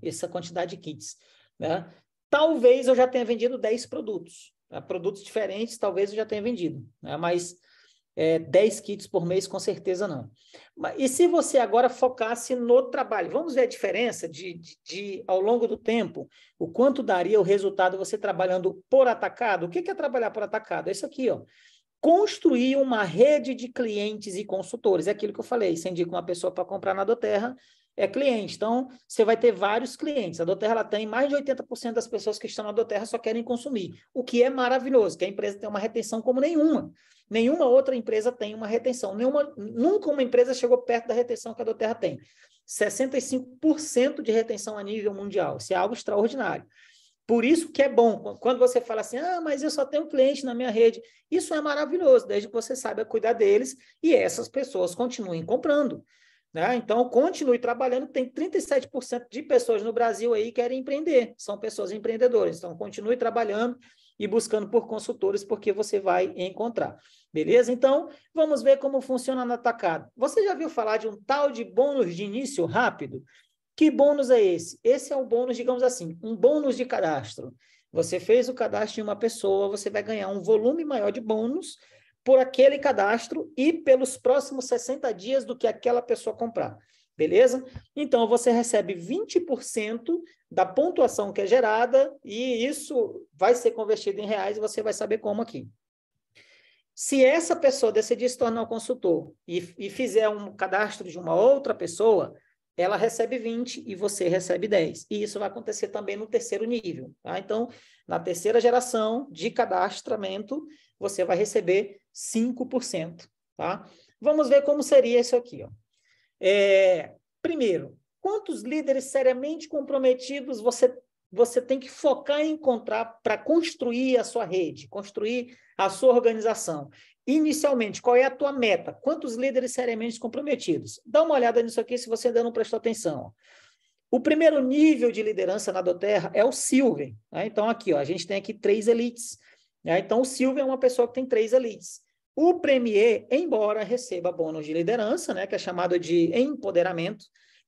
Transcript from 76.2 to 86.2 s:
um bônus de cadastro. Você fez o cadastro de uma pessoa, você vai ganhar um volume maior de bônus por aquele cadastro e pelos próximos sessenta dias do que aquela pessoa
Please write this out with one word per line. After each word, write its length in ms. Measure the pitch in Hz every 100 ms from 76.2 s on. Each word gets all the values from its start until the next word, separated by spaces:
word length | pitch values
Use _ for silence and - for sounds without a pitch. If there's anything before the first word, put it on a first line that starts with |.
um 120 | 220 214
bônus 400 | 247 302 285 240
de 80 |
cadastro. 680 | 254 220 165 143 110 - 127 - _ _ _
Você 280 | 165 160 180
fez 300 | - 240 247
o 60 | 254
cadastro 400 | 214 202 220 220
de 60 |
uma 120 | 208 202
pessoa, 540 | 226 - 196 196 202
você 180 | 202 202
vai 140 | 208
ganhar 280 | 202 220 190
um 120 | 196
volume 420 | 180 220 240 330
maior 280 | 302 247 208
de 100 | 208
bônus 560 | 220 220 233 320 339 - _ _ _ _
por 160 | - 262
aquele 400 | 254 254 277 285
cadastro 720 | 285 214 202 233 - - - -
e 160 | 294
pelos 460 | 330 277 254 262 -
próximos 480 | 247 269 269 269 254
sessenta 480 | 240 - 262 254
dias 320 | 180 208 269 226
do 100 | 247
que 120 | 220
aquela 340 | 214 240 240
pessoa 340 | 240 233